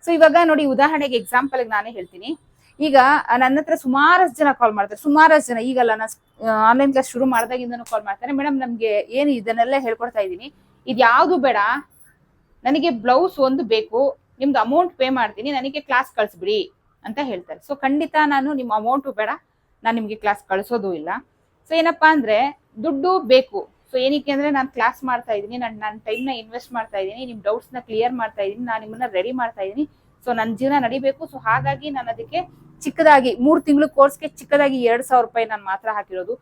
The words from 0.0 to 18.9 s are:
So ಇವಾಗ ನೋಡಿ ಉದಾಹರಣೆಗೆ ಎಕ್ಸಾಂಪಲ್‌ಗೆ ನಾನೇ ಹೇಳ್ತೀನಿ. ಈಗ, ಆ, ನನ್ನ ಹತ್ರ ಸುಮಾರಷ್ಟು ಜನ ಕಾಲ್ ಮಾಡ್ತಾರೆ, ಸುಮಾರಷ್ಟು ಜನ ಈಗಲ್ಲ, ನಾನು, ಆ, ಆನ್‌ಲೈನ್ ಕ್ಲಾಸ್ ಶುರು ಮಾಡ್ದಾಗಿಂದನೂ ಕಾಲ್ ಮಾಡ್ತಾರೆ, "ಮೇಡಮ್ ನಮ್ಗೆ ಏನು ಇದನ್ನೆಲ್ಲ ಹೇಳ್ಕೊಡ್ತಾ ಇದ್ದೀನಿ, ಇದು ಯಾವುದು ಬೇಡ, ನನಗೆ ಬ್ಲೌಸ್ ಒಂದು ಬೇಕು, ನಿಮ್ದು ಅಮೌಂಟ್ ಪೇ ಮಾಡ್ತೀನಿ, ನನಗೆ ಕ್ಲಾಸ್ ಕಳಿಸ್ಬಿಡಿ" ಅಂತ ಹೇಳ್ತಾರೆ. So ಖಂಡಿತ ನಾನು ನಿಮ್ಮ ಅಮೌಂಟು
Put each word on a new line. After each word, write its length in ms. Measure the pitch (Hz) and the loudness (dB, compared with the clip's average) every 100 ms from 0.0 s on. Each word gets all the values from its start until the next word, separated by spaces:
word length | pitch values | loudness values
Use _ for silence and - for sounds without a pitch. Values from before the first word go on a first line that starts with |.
| - | 0
So 80 | |
ಇವಾಗ 220 | 339 320 320 | 6 6 6
ನೋಡಿ 220 | 320 302 294 | 4 2 0
ಉದಾಹರಣೆಗೆ 520 | 254 285 311 285 240 | 2 2 0 -2 -4
ಎಕ್ಸಾಂಪಲ್‌ಗೆ 520 | 190 247 269 262 233 | 0 -2 0 -4 -2
ನಾನೇ 220 | 214 214 | -4 -6
ಹೇಳ್ತೀನಿ. 480 | 233 185 - 226 320 _ _ _ _ | -12 -16 -16 -12 -14 _ _ _ _
ಈಗ, 180 | 302 269 254 294 - | 2 4 6 4 2
ಆ, 80 | 240 | 2
ನನ್ನ 220 | 254 277 | 2 2
ಹತ್ರ 160 | 311 320 | 0 -4
ಸುಮಾರಷ್ಟು 600 | 254 262 302 359 359 240 | 0 2 4 6 2 2
ಜನ 100 | 294 | 0
ಕಾಲ್ 220 | 262 240 | 2 0
ಮಾಡ್ತಾರೆ, 280 | 214 202 208 | 0 -6 -4
ಸುಮಾರಷ್ಟು 460 | 294 294 311 311 269 | 0 6 6 6 2
ಜನ 100 | 240 | -4
ಈಗಲ್ಲ, 340 | 240 254 240 220 | -2 0 2 0
ನಾನು, 500 | 226 - _ _ 226 | -4 -10 _ _ -2
ಆ, 240 | 220 220 | 2 4
ಆನ್‌ಲೈನ್ 220 | 247 277 | 6 4
ಕ್ಲಾಸ್ 180 | 269 262 | 2 -2
ಶುರು 160 | 247 262 | -2 0
ಮಾಡ್ದಾಗಿಂದನೂ 600 | 240 233 254 240 240 233 | 0 -2 -4 -8 -12 -6
ಕಾಲ್ 180 | 220 | -6
ಮಾಡ್ತಾರೆ, 280 | 208 196 247 | -6 -10 -6
"ಮೇಡಮ್ 280 | 277 294 269 | -4 -2 -2
ನಮ್ಗೆ 400 | 254 233 226 208 - | -4 -4 -2 -2 -2
ಏನು 200 | 240 294 | -2 0
ಇದನ್ನೆಲ್ಲ 440 | 254 208 226 233 277 | 0 -2 -2 0 0
ಹೇಳ್ಕೊಡ್ತಾ 400 | 254 226 240 220 | -2 -6 -6 -4
ಇದ್ದೀನಿ, 340 | 196 180 262 _ _ _ - | -4 -6 -14 _ _ _ -8
ಇದು 120 | 240 | 4
ಯಾವುದು 380 | 240 254 330 349 | 4 6 4 2
ಬೇಡ, 200 | 254 220 208 262 - _ _ _ _ _ _ _ | 2 2 0 -2 -8 _ _ _ _ _ _ _
ನನಗೆ 260 | 240 294 330 | -2 0 0
ಬ್ಲೌಸ್ 500 | 240 226 262 359 - | -2 0 2 2 0
ಒಂದು 240 | 262 269 | 0 0
ಬೇಕು, 540 | 226 220 220 233 277 - _ _ | 0 -2 0 -2 -2 -2 _ _
ನಿಮ್ದು 200 | 269 262 | 0 0
ಅಮೌಂಟ್ 380 | 220 294 349 - | 2 2 0 -2
ಪೇ 120 | 262 | -2
ಮಾಡ್ತೀನಿ, 420 | 262 220 214 247 | 0 -2 -4 -6
ನನಗೆ 280 | 277 262 294 | -4 -6 -10
ಕ್ಲಾಸ್ 360 | - 254 262 - | -2 -2 -2 -4
ಕಳಿಸ್ಬಿಡಿ" 560 | 214 175 180 214 - _ _ _ - | -4 -4 -4 -2 -4 _ _ _ -12
ಅಂತ 140 | 233 | -8
ಹೇಳ್ತಾರೆ. 360 | 277 190 175 156 | -6 -6 -10 -18
So 200 | _ 277 | _ -6
ಖಂಡಿತ 360 | 269 285 311 311 302 | -2 -2 -2 0 2
ನಾನು 280 | 277 269 | 0 -2
ನಿಮ್ಮ 220 | 294 240 214 | -4 -2 -2
ಅಮೌಂಟು 360 | 220 | 0